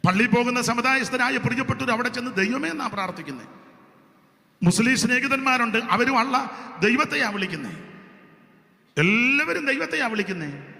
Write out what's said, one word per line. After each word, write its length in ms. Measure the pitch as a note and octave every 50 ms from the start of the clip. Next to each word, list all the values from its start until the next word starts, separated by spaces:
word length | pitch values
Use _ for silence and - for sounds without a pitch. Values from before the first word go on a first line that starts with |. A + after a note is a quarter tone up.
| - F3
പള്ളിയിൽ 200 | F#3 G3 A#3 A#3+
പോകുന്ന 340 | - A#3+ B3 B3 B3 B3
സമുദായസ്ഥരായ 760 | A#3 A3 A#3 A#3+ A#3 C4 C4 C4+ B3 - C4 B3 B3 B3+ C4+ B3+
പ്രിയപ്പെട്ടവർ 540 | G3 A#3+ A#3+ A#3+ C4+ - C4 G#3 C4 B3
അവിടെ 180 | A#3 A3 B3 B3
ചെന്ന് 260 | B3 B3 A#3+ B3+ A3
"ദൈവമേ" 340 | F#3+ F#3+ G3+ B3 C4+ D4 E4
എന്നാ 180 | E4 D#4 B3+ A#3
പ്രാർത്ഥിക്കുന്നെ. 580 | G3+ G3+ F#3+ F3+ E3+ C#3+ E3 D3 C3+ B2 G#2+ - - - - - - - - _ _ _ _ _ _ _ _ _ _ _ _ _ _ _ -
മുസ്ലിം 340 | E3+ F#3 - A3+ A#3+ C4 -
സ്നേഹിതന്മാരുണ്ട്, 800 | - A#3 B3 B3+ B3+ C#4 C4+ C4+ C4 C4+ B3+ B3+ A#3+ A3+ G#3 A3+
അവരും 420 | A3 - F3+ G#3 A#3+ C4 C4+ A#3+
അള്ള 300 | A3+ C4+ C4 C4 C4+ A3+ - - - - - - D#3+
ദൈവത്തെയാ 460 | G#3 A#3+ C4 D4+ - D4 D4 C4+ G#3+
വിളിക്കുന്നെ. 540 | G3+ G3+ F#3+ F#3 E3 D#3 C3+ A3+ E2+ D#2 - - - - - - - - - - - - _ _ _ _ _ _ _ _ _ _ _ C#3+
എല്ലാവരും 680 | D3+ F3+ G#3 A3+ A#3+ B3+ C4+ C#4+ D4+ D#4+ E4+ F4 D4+
ദൈവത്തെയാ 420 | C4+ C4+ C#4 E4 - B3+ C4 C4 A#3
വിളിക്കുന്നെ. 680 | A3 G#3+ G#3 F3+ F#3+ F3+ D#3 D3 C#3+ C#3 C#3 - - -